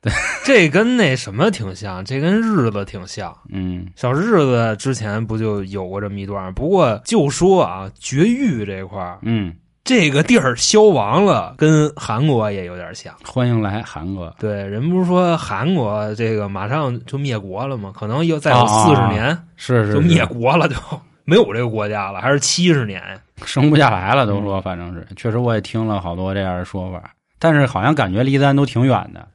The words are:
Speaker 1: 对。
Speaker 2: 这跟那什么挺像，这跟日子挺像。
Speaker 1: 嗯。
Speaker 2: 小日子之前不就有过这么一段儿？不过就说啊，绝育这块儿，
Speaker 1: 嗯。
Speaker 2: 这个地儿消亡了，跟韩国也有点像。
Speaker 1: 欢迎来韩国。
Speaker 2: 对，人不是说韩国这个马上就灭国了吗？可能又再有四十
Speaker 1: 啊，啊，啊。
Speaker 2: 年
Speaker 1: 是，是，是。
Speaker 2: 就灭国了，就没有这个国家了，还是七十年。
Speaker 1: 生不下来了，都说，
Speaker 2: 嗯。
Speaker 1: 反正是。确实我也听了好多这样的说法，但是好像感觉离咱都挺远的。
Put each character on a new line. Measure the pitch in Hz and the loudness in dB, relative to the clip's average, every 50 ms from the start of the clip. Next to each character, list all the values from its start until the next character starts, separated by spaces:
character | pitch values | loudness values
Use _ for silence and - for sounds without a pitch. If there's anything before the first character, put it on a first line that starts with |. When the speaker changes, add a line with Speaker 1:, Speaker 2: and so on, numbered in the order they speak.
| _ | _
Speaker 1:
对。 | - - - - - - - - | -2 -2 -2 -4 -6 -8 -4 0
Speaker 2:
这 | - 277 220 175 | 4 6 6 6
跟 | 151 135 185 220 240 254 | 6 4 2 2 4 2
那 | 247 208 147 131 | 2 2 2 2
什 | 127 - 107 95 | -2 -4 -8 -2
么 | 107 165 226 | 0 0 0
挺 | 190 - 113 98 90 | 0 -2 -8 -10 -10
像， | - 107 101 92 90 95 | -10 -10 -10 -10 -10 -8
这 | 98 131 135 | -6 -6 -2
跟 | 143 170 196 220 | 0 0 0 0
日 | 226 226 214 180 123 113 | 0 0 2 2 2 0
子 | 101 101 98 | 0 -4 -8
挺 | - - 98 90 | -8 -10 -14 -14
像。 | 92 - - 98 85 82 _ _ - | -12 -12 -12 -12 -12 -12 _ _ -12
Speaker 1:
嗯。 | 95 95 92 92 90 90 90 90 90 | -8 -6 -6 -6 -6 -8 -10 -14 -12
Speaker 2:
小 | - - 123 | -6 -4 -2
日 | 127 143 190 233 226 175 | 0 0 0 2 4 4
子 | 147 131 123 120 117 113 110 | 4 4 2 2 2 0 -2
之 | 107 - 135 131 | -4 -4 -4 -4
前 | 117 113 107 101 110 113 | -4 -4 -6 -4 -4 -4
不 | 104 110 | -4 -4
就 | 110 113 110 104 101 98 | -4 -2 -2 -2 -4 -6
有 | 95 101 101 92 | -6 -8 -8 -8
过 | 92 95 101 | -8 -8 -8
这 | 104 101 | -8 -8
么 | 101 101 | -8 -8
一 | 98 | -8
段 | 98 101 98 92 | -8 -8 -8 -8
儿？ | 92 | -8
不 | 92 - 127 | -8 -6 -2
过 | 160 196 185 165 123 107 - - | 0 2 4 4 2 0 -4 -4
就 | - 226 220 151 143 | 0 2 2 2 2
说 | 139 - 165 190 196 180 151 | 0 2 4 4 6 4 4
啊， | 87 90 95 95 95 - | 0 -2 -10 -12 -12 -14
绝 | _ - - 127 135 170 | _ -12 -6 0 2 2
育 | 226 240 262 285 226 143 113 104 | 2 2 2 0 0 0 -2 -4
这 | 98 98 95 95 | -6 -8 -10 -10
块 | 92 104 98 | -10 -10 -10
儿， | 92 90 90 95 | -10 -10 -10 -8
Speaker 1:
嗯。 | - 110 117 110 101 85 82 - _ _ _ _ _ | -4 -2 -2 0 -2 -4 -8 -12 _ _ _ _ _
Speaker 2:
这 | - 262 233 175 147 | 2 2 4 4 4
个 | 135 143 | 2 2
地 | 160 - 240 | 2 4 4
儿 | 226 131 131 120 | 4 4 2 0
消 | 117 - - - 214 214 | 0 0 2 4 6 6
亡 | 214 180 127 101 101 117 170 202 | 6 6 4 2 2 2 4 4
了， | 196 156 110 87 - - | 4 2 2 0 -6 -2
跟 | - 156 156 160 151 151 151 147 | 2 4 4 6 6 4 2 -2
韩 | - - - 110 110 143 | -6 -6 -4 -2 0 2
国 | 156 139 117 110 104 | 2 2 2 0 0
也 | 101 95 90 | -4 -6 -8
有 | 87 90 | -10 -10
点 | 90 87 85 98 | -12 -12 -14 -14
像。 | - - - - _ - | -16 -18 -20 -20 _ -20
Speaker 1:
欢 | - - 127 123 | -6 -2 -2 0
迎 | 123 120 113 | 2 2 0
来 | 110 98 98 110 | 0 -2 -4 -6
韩 | 117 - - - 78 90 98 | -8 -10 -12 -10 -8 -8 -8
国。 | 95 87 80 - | -8 -10 -12 -12
Speaker 2:
对， | - - 107 104 101 98 | -8 -6 -6 -4 -6 -6
人 | 98 101 110 131 165 | -6 -6 -4 -2 0
不 | 175 185 | 0 0
是 | 185 | 2
说 | 170 180 180 180 175 170 | 2 2 2 2 2 0
韩 | 156 - - 104 98 117 160 190 | -2 -4 -6 -6 -4 -2 0 0
国 | 160 120 104 104 107 104 107 107 | 0 0 -2 -2 -2 -4 -4 -4
这 | 104 117 110 113 | -2 -2 -2 0
个 | 107 104 101 | -2 -4 -4
马 | 98 95 98 | -6 -6 -6
上 | 104 131 156 151 131 120 120 120 | -4 -4 -2 -2 -4 -4 -6 -8
就 | - - | -10 -8
灭 | 139 143 139 120 107 | -6 -4 -4 -4 -6
国 | 98 95 92 101 123 | -6 -8 -8 -8 -6
了 | 139 135 | -6 -6
吗？ | 120 104 98 95 | -8 -10 -12 -12
可 | - 107 | -10 -6
能 | 104 113 143 170 | -4 -2 0 0
又 | 165 160 | 0 0
再 | 151 143 156 | 0 0 2
有 | 127 123 120 | 4 4 6
四 | 110 107 110 110 107 104 | 6 6 6 6 6 6
十 | 101 | 4
Speaker 1:
啊， | 98 | 4
啊， | |
啊。 | 98 104 | 2 2
Speaker 2:
年 | 104 113 135 165 170 - - _ | 2 0 0 -2 -2 -6 -18 _
Speaker 1:
是， | _ - - 127 117 107 | _ -4 0 2 2 2
是， | 101 | 2
是。 | 104 | 2
Speaker 2:
就 | 104 | 2
灭 | 151 170 165 156 117 | 4 4 4 4 2
国 | - - 120 117 127 147 | 0 -2 -2 0 2 2
了， | 170 151 | 4 2
就 | - 131 - - - 160 165 - _ _ _ _ | 0 -2 -4 -8 -10 -12 -12 -12 _ _ _ _
没 | - 160 | 2 4
有 | 220 226 101 101 | 4 4 4 0
这 | 113 | -2
个 | 123 120 | -2 -2
国 | 107 110 107 | -2 -2 -4
家 | 104 107 104 98 98 | -2 -4 -4 -6 -6
了， | 98 92 | -8 -4
还 | 101 127 | 0 0
是 | 143 143 | 0 0
七 | 139 - - - 175 180 160 | 0 -2 -2 2 2 2 2
十 | 143 120 | 2 0
年。 | 104 95 90 87 95 95 95 _ _ _ - - | -4 -8 -10 -12 -14 -16 -16 _ _ _ -18 -14
Speaker 1:
生 | - - 135 135 151 | -6 -2 2 4 4
不 | 151 | 6
下 | 156 143 123 | 6 4 4
来 | 110 92 92 98 120 | 2 0 0 2 2
了， | 139 127 | 2 2
都 | 104 101 101 | 2 0 -2
说， | 104 101 98 | -2 -2 -4
Speaker 2:
嗯。 | 95 | -4
Speaker 1:
反 | 90 95 92 | -4 -6 -8
正 | 87 87 87 90 | -8 -10 -10 -12
是。 | 85 82 - 95 | -12 -14 -16 -18
确 | - - 117 | -8 -6 -4
实 | 107 | -2
我 | 117 123 120 113 | -2 0 0 0
也 | 107 | -2
听 | 98 - - 113 113 | -4 -4 -6 -4 -2
了 | 110 107 98 | -2 -4 -4
好 | 90 90 85 | -4 -6 -6
多 | 90 92 95 95 | -6 -6 -4 -4
这 | 101 | -4
样 | 95 92 90 | -4 -4 -4
的 | 90 90 | -6 -8
说 | - - 98 90 92 | -8 -8 -8 -8 -8
法， | 90 85 - - _ _ _ _ _ _ | -10 -12 -14 -18 _ _ _ _ _ _
但 | - 165 156 | 2 4 4
是 | 147 139 | 4 4
好 | 120 - 92 | 2 0 0
像 | 98 131 156 | 0 0 2
感 | 143 120 95 | 2 0 0
觉 | 90 104 | 0 0
离 | 127 135 135 | 0 2 2
咱 | 139 139 139 139 | 4 4 4 4
都 | 139 143 | 4 2
挺 | 131 - 117 123 | 2 2 2 2
远 | 135 120 98 87 - - | 4 2 0 -2 -6 -14
的。 | 85 78 - | -20 -20 -20